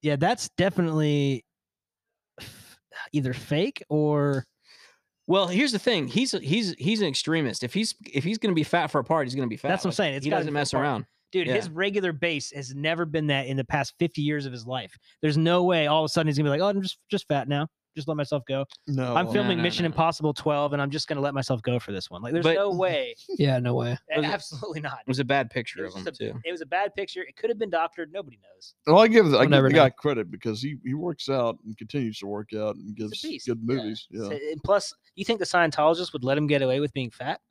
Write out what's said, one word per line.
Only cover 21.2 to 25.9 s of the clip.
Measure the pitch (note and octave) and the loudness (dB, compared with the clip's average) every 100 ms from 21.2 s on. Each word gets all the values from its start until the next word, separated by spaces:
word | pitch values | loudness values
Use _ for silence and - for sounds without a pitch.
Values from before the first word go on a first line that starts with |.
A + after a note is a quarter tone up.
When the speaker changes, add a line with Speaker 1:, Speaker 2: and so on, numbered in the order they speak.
Speaker 1:
let | C#3 | -2
myself | C#3 B2+ B2 | -2 0 0
go | A2 B2 | 0 -2
for | - | -2
this | G2 - | -8 -8
one." | F2 | -10
Like, | A2+ | -4
there's | D#3+ | 0
Speaker 2:
But | E3 E3 | 4 4
Speaker 1:
no | G3+ | 2
way. | F3+ F#3 D#3 B2 A#2 - | 2 2 0 -4 -8 -10
Speaker 4:
<laughs> | F#4+ | 0
Yeah, | C#3+ B2+ | 2 4
no | B2 B2 | 2 0
way. | A#2+ | 0
Speaker 1:
A-, | C3+ _ D#3 | -4 _ -2
Speaker 2:
It | |
was | D3+ | 0
a, | |
Speaker 1:
absolutely | G3+ - D3 D3+ D#3+ | -4 -6 -12 -8 -8
not. | D3 B2+ | -8 -10
Speaker 2:
it | - | -4
was | C3 | -2
a | B2+ | 2
bad | C#3 A#2+ | 2 2
picture | - A2 - | -4 -8 -8
Speaker 1:
It | |
was | F#2+ | -10